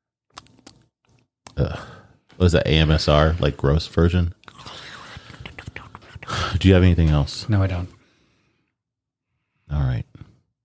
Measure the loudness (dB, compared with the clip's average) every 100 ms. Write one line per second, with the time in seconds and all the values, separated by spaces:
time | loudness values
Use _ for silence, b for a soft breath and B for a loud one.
0 | _ _ _ -20 -20 _ -20 _ _ _
1 | _ _ _ _ -12 -6 -6 -6 B B
2 | B B _ 0 2 2 2 2 2 2
3 | 2 4 4 2 -2 -2 0 0 -2 0
4 | 2 2 -2 -6 -20 -20 B B B B
5 | B B B B -20 -18 -18 -18 -20 -20
6 | -20 -20 -12 B B 0 4 6 6 4
7 | 2 2 0 -6 -4 -2 -2 -4 -10 -16
8 | _ _ _ _ _ _ _ _ _ _
9 | _ _ _ _ _ _ -8 -4 -2 -4
10 | -8 -18 -20 _ _ _